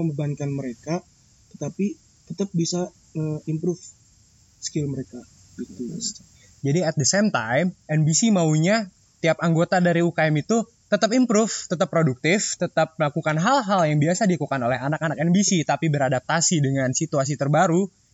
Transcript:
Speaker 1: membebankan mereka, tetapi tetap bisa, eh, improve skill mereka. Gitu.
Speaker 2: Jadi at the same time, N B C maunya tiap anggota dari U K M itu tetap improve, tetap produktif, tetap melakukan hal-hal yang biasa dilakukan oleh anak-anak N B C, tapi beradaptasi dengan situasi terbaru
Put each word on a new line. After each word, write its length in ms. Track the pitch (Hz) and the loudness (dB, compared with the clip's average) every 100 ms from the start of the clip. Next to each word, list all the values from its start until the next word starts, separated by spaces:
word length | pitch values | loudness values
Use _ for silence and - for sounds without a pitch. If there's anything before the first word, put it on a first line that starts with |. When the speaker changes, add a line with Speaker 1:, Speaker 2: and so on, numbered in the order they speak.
Speaker 1:
membebankan 480 | 165 147 147 143 143 | -2 -2 -6 -4 -6
mereka, 480 | 139 131 113 147 175 - _ _ _ _ - | -6 -8 -10 -6 -6 -8 _ _ _ _ -12
tetapi 400 | 147 - 202 - _ _ - | -10 -4 -4 -6 _ _ -14
tetap 240 | 165 196 | -8 -4
bisa, 400 | 170 165 175 185 - _ 160 | -2 -2 -4 -6 -10 _ -6
eh, 240 | 156 151 - | -6 -6 -6
improve 320 | 156 175 165 - - _ _ _ _ _ _ | -4 -4 -6 -12 -20 _ _ _ _ _ _
skill 320 | - 160 143 | -8 -4 -4
mereka. 320 | 135 - 120 - - - - | -6 -10 -16 -20 -20 -20 -16
Gitu. 320 | 123 - 233 - - - - _ - _ | -14 -12 -10 -8 -10 -10 -20 _ -20 _
Speaker 2:
Jadi 180 | 139 165 160 | -2 0 0
at 80 | |
the 140 | 156 131 | 0 0
same 260 | 196 214 | 0 0
time, 400 | 123 110 131 180 - - | 0 0 0 0 -6 -4
N 160 | 156 151 | 0 2
B 80 | |
C 160 | 160 226 | 2 2
maunya 600 | 190 160 156 170 226 190 - _ _ | 4 4 2 2 0 -2 -12 _ _
tiap 240 | 165 160 | -2 0
anggota 400 | 170 160 170 185 | 0 2 2 2
dari 240 | 175 170 170 | 2 2 2
U 80 | |
K 160 | 165 156 | 2 0
M 80 | 151 | 0
itu 240 | - 226 214 _ _ | 0 -2 -2 _ _
tetap 180 | 208 220 262 | 0 2 2
improve, 340 | 247 208 226 - - | 2 2 2 -4 -6
tetap 180 | 165 185 | -4 0
produktif, 640 | 165 160 123 151 202 - - | 2 2 0 0 0 -2 -4
tetap 400 | 175 - 160 - | -2 0 -2 0
melakukan 380 | 147 170 156 156 | -2 -2 -2 0
hal-hal 480 | 208 277 196 196 156 | 2 2 2 2 2
yang 100 | 151 | 2
biasa 320 | 156 180 208 | 2 2 0
dilakukan 320 | 175 143 135 | 0 -2 -2
oleh 160 | 117 127 | -2 -2
anak-anak 400 | 135 156 160 135 | -4 -2 -2 0
N 140 | 165 | 2
B 80 | 185 | 2
C, 220 | 202 180 143 | 2 0 0
tapi 240 | 151 160 | 0 0
beradaptasi 720 | 143 131 127 - 165 - 165 | 0 0 0 0 0 2 2
dengan 320 | 139 135 127 | 0 0 -2
situasi 460 | 123 160 147 139 147 | -2 -2 -2 -2 -2
terbaru 500 | 139 151 185 170 196 - _ | 0 2 4 2 0 -8 _